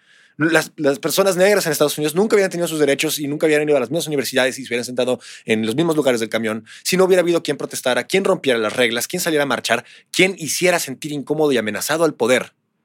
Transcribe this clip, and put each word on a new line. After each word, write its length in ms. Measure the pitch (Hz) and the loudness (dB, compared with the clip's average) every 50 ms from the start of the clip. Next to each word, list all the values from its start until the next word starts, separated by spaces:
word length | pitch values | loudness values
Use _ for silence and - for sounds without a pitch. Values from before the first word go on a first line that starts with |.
| _ _ _ _ _ _ _ - | _ _ _ _ _ _ _ -2
Las, 340 | 147 170 160 160 156 - _ | 0 2 2 2 0 -2 _
las 220 | - 151 139 143 139 | -2 0 0 0 0
personas 360 | - 160 147 - 196 196 185 | -2 -2 0 2 2 2 4
negras 300 | 170 185 202 208 196 170 | 4 4 4 4 4 2
en 60 | 170 151 | 0 0
Estados 260 | - 151 147 - - | 2 0 0 0 0
Unidos 160 | 151 151 147 | -2 -2 0
nunca 220 | 175 208 226 240 | 0 0 2 4
hubieran 140 | 208 196 185 | 2 2 2
tenido 160 | - 170 175 160 | -2 -2 -4 -2
sus 100 | 160 156 | 0 2
derechos 400 | 151 135 139 139 156 156 147 - | 2 2 2 2 0 -2 -4 -4
y 80 | 151 | -4
nunca 200 | 139 147 156 165 | -4 -4 0 2
hubieran 220 | 160 151 147 151 151 | 2 2 2 2 2
ido 80 | 147 | 2
a 40 | 139 | 2
las 100 | 123 113 | 2 0
mismas 160 | 139 170 151 | -4 -4 -4
universidades 500 | 151 151 139 123 - 131 127 127 131 120 123 | -2 -2 -2 -2 -2 0 0 0 0 -2 -4
y 40 | 127 | -8
se 60 | 113 | -6
hubieran 160 | 117 120 120 | -6 -6 -6
sentado 340 | 120 127 123 123 123 127 120 - - - - - | -6 -2 -2 0 0 0 -4 -4 -12 -20 -12 -4
en 220 | - 113 110 110 | -2 -2 0 0
los 80 | 110 113 | -2 -2
mismos 220 | 135 170 170 160 | 0 0 0 0
lugares 240 | 151 139 135 123 113 | 0 2 2 2 0
del 80 | 113 107 | -2 -2
camión 340 | - 110 113 110 107 113 110 - - - - | -4 -2 -2 -2 -4 -6 -8 -14 -18 -10 -6
si 120 | - - | -2 2
no 80 | 180 185 | 2 4
hubiera 160 | 180 190 180 175 | 4 4 4 4
habido 200 | 170 175 165 160 | 2 2 0 0
quien 140 | - 143 127 | -2 -6 -4
protestara, 460 | 143 139 - 123 - 131 123 123 120 | -6 -8 -8 -4 -2 -2 0 -2 -2
quien 200 | - - 185 196 | 0 -2 0 2
rompiera 340 | 196 190 156 - 135 123 117 | 2 0 0 0 0 0 2
las 140 | 110 107 104 | 0 -2 0
reglas, 320 | - 123 117 113 120 120 - | 0 0 0 0 -2 -6 -6
quien 120 | - 180 | -6 -4
saliera 220 | - 175 160 147 147 | -2 0 0 0 0
a 40 | |
marchar, 380 | 139 123 110 - - 113 120 - - - - _ _ - | 0 -2 -2 0 0 -2 -2 -2 -6 -20 -20 _ _ 0
quien 220 | - 180 190 196 165 | 0 2 2 0 -4
hiciera 400 | 160 131 - - 175 180 175 165 | -6 -6 -4 0 2 2 2 0
sentir 320 | - - 131 - - 151 147 | -2 -4 -10 -10 -8 -8 -8
incómodo 380 | 147 127 - 151 151 156 147 135 | -6 -4 -4 0 0 2 2 2
y 60 | 117 | 2
amenazado 460 | 107 107 104 98 - - 143 160 170 | 0 -2 -4 -6 -4 -4 -2 0 0
al 100 | 156 - | 0 0
poder. 400 | - 120 113 127 120 95 - _ _ _ _ _ _ _ | 0 0 2 2 2 0 -4 _ _ _ _ _ _ _